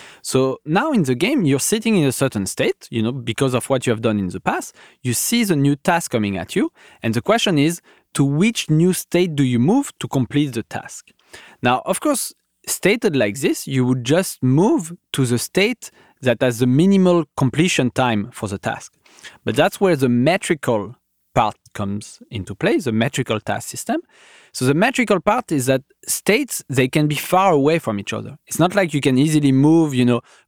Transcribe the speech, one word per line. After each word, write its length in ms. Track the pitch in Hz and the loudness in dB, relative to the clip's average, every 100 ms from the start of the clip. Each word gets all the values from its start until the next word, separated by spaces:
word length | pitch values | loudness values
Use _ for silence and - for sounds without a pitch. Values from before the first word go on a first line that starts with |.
| - - | -20 -16
So 380 | - 131 131 127 | -2 0 0 -2
now 280 | 151 180 311 | -2 0 2
in 100 | 247 | 0
the 140 | 131 123 | 0 0
game, 280 | 196 294 | 0 0
you're 140 | 151 135 | 2 0
sitting 380 | - 220 226 202 | 0 -2 0 2
in 100 | 139 | 2
a 60 | |
certain 340 | - - 104 95 | 0 -2 -2 -6
state, 400 | - 220 - - | -2 -4 -4 -6
you 120 | 117 | -4
know, 80 | 110 | -2
because 440 | 135 117 113 139 | -4 -8 -2 0
of 140 | 123 - | -2 -2
what 180 | 131 127 | -2 0
you 40 | |
have 120 | 110 | -2
done 180 | 113 104 | 0 -2
in 80 | 92 | -4
the 100 | 92 | -4
past. 380 | - 370 - - - _ | -4 -6 -8 -18 -20 _
You 120 | 127 | -4
see 280 | 113 - 233 | -4 -2 0
the 140 | 202 151 | 0 2
new 180 | 139 | 2
task 380 | 143 - 170 - | 0 0 -2 -2
coming 240 | 117 101 95 | -2 -2 -4
at 180 | - | -6
you. 160 | 196 320 - - _ | -4 -4 -6 -20 _
And 100 | 117 | -4
the 80 | 113 | -2
question 380 | - 226 220 151 | 0 0 2 2
is, 220 | 151 170 - _ _ | 2 -2 -12 _ _
to 100 | - | -2
which 460 | 139 147 220 - - | 0 2 0 0 0
new 220 | 156 180 | 2 4
state 420 | 180 - 175 180 | 0 -2 0 0
do 80 | 143 | 0
you 160 | 131 120 | 0 2
move 340 | 135 262 277 - | 2 2 0 -8
to 80 | 131 | -6
complete 460 | 139 120 143 147 | -4 -2 -2 -2
the 100 | 113 | -4
task? 480 | - - - - - _ _ - - _ | -8 -12 -12 -20 -20 _ _ -20 -20 _
Now, 220 | 123 123 - | 0 0 -2
of 120 | 196 | -2
course, 340 | 302 262 - - _ _ - | -2 -2 -4 -12 _ _ -10
stated 480 | - 185 233 220 139 | -2 0 0 0 0
like 240 | 107 135 | 0 0
this, 260 | 160 320 - | -4 -4 -4
you 180 | 135 | -2
would 200 | 123 127 | 0 0
just 360 | 120 165 185 - | 0 0 0 -2
move 520 | 127 139 214 320 165 175 _ | 2 2 2 0 -4 -14 _
to 140 | - 127 | -4 0
the 120 | 120 | -2
state 520 | - 180 214 240 - - _ _ | -2 -2 0 -2 -12 -20 _ _
that 200 | 127 113 | -2 0
has 200 | 127 113 | 0 2
the 80 | 127 | 2
minimal 560 | 135 190 196 180 175 151 - | 4 4 4 4 2 0 -2
completion 540 | 131 139 175 - 127 | 0 2 0 0 -2
time 400 | - 123 110 110 | 0 0 0 -4
for 160 | - 104 | -8 -8
the 120 | 98 | -6
task. 340 | 110 - - _ _ _ - - | -6 -8 -14 _ _ _ -20 -10
But 120 | - 117 | -4 0
that's 240 | 180 - | 0 2
where 160 | 190 147 | 0 2
the 120 | 131 | 2
metrical 840 | 120 135 190 - 165 - 110 98 - _ _ _ | 2 2 0 -2 -4 -2 -2 -4 -14 _ _ _
part 220 | 131 107 - _ | 0 0 -4 _
comes 460 | - 101 101 - - - | -8 -6 -6 -10 -20 -12
into 260 | 113 92 98 | -10 -10 -4
play, 200 | 185 320 | -2 0
the 140 | 135 | 0
metrical 460 | 110 117 - 123 110 | 0 -2 -2 -4 -4
task 280 | - - - | -4 -6 -8
system. 320 | - - 311 - _ _ - _ | -12 -6 -6 -8 _ _ -20 _
So 120 | - | -4
the 100 | 131 | 0
metrical 460 | 151 233 254 220 190 | 2 0 0 0 0
part 320 | 208 240 - | 0 -2 -2
is 140 | 151 123 | -2 0
that 160 | 135 - _ | -2 -4 _
states, 600 | - - - 226 269 - - | -8 -4 0 0 -2 -8 -4
they 200 | 135 131 | 0 2
can 180 | 156 151 | 2 0
be 80 | |
far 380 | 147 - 180 196 | -2 0 2 4
away 260 | 147 143 165 | 4 2 0
from 220 | - 101 | -2 -6
each 120 | - | -6
other. 240 | 107 107 143 _ | -8 -10 -16 _
It's 100 | - | 0
not 160 | 175 | 2
like 180 | 202 175 | 2 0
you 80 | 147 | 0
can 160 | 139 127 | 2 4
easily 360 | 156 151 143 | 4 4 4
move, 420 | 131 147 165 156 | 4 6 4 2
you 100 | 127 | 2
know, 180 | 123 120 - - | 2 2 -4 -20